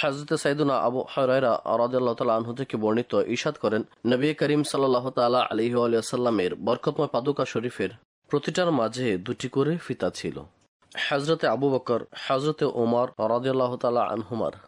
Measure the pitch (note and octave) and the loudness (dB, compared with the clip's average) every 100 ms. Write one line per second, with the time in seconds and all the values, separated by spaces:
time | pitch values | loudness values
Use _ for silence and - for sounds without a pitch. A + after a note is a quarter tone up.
0 | D3 C#3 D3 D#3 D3 D3 C#3+ B2 A2 B2+ | -4 -4 -4 -2 0 0 2 2 0 -2
1 | - C#3 B2+ C3+ B2 G#2+ - A2+ A#2+ B2+ | -4 0 2 2 2 0 0 0 2 2
2 | B2 A2+ B2 A2+ A#2 A#2+ C3 A2+ G#2+ A2+ | 0 0 0 0 -2 -6 -6 0 2 2
3 | A#2+ G#2 G2 A#2+ D#3 C#3+ G#2+ A2 - _ | 2 0 0 -2 -2 -2 0 0 -2 _
4 | A#2 B2+ D3 D3+ D3 D3 C#3+ C#3 C3+ B2 | 0 2 0 0 2 2 0 0 2 2
5 | B2+ B2+ A#2+ B2 - A2 A#2 A#2+ A#2+ A2+ | 0 0 2 2 2 0 0 2 2 2
6 | - B2 A#2+ G#2 F2+ F2 G2+ A#2+ D#3 D3 | 0 0 2 2 0 -2 -2 0 -2 -2
7 | C#3+ B2 C#3+ C#3 C3 A#2 A#2+ - F#2+ - | -2 0 -2 -2 -2 -4 -4 -4 -6 -6
8 | _ _ _ D3 E3+ E3+ F3 C#3 A2+ B2 | _ _ _ -2 0 0 2 2 0 0
9 | B2 F2+ F#2+ A#2+ B2+ C3+ C#3+ E3+ - A#2+ | 0 -2 -4 -6 -4 0 0 -2 -6 -4
10 | F2+ - E2+ C#2+ D2 _ _ _ _ - | -4 -4 -8 -8 -14 _ _ _ _ -8
11 | - C#3+ D3 D#3+ C#3+ A#2 C#3 B2+ - A#2 | -2 -2 0 2 2 2 2 2 0 -2
12 | - - - C3+ D3+ D3+ C#3+ A#2+ A#2 A#2+ | -2 -10 -2 0 0 0 0 2 2 2
13 | B2+ - A2 A#2+ C3 C3 B2 B2 B2 A#2+ | 0 0 0 2 2 0 0 0 0 2
14 | G#2 A2 G2+ A2+ D#2+ - | 0 -2 -4 -4 -4 -6